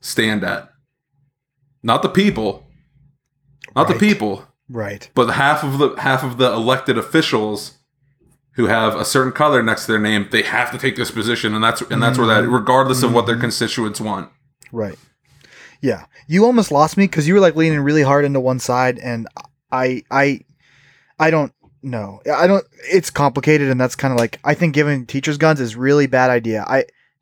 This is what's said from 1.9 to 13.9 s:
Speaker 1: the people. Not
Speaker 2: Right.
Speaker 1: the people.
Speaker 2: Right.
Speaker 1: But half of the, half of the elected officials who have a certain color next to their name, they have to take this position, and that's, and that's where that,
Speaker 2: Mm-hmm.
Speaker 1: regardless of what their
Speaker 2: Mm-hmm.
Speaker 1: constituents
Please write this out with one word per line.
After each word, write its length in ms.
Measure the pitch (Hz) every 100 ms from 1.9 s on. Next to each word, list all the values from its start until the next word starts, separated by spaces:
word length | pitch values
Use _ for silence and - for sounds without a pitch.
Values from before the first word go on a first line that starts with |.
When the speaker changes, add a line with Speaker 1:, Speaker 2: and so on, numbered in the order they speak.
| 123
Speaker 1:
the 60 | 190
people. 580 | 180 202 113 107 - - _ _ _ _ _ _ _ _ _ - -
Not 120 | -
Speaker 2:
Right. 100 | -
Speaker 1:
the 80 | 208
people. 380 | 202 107 101 - _ -
Speaker 2:
Right. 400 | 120 101 101 -
Speaker 1:
But 160 | - 117
half 300 | 123 139 151
of 160 | 143 139
the, 160 | 139 -
half 280 | - 131
of 140 | 135 120
the 120 | 127
elected 460 | 113 110 127 - 113
officials 800 | - 160 160 117 107 104 - - _ _ _ _ _ _ _
who 140 | - 107
have 280 | 113 110
a 100 | 104
certain 280 | 107 135 131
color 300 | - 151 131
next 240 | 113 104 -
to 60 |
their 80 | 107
name, 280 | 107 107 98
they 120 | 113
have 280 | - 117 123
to 80 | 127
take 160 | 131 123
this 140 | 117
position, 440 | 113 110 117 110
and 80 | 107
that's, 160 | 113 110
and 180 | 117 110
that's 140 | 117 127
where 80 | 117
that, 160 | 107
Speaker 2:
Mm-hmm. 100 | 113
Speaker 1:
regardless 480 | 123 107 131 131 127
of 100 | 127
what 140 | 117 117
their 80 |
Speaker 2:
Mm-hmm. 80 | 117
Speaker 1:
constituents 580 | 120 - 113 - 107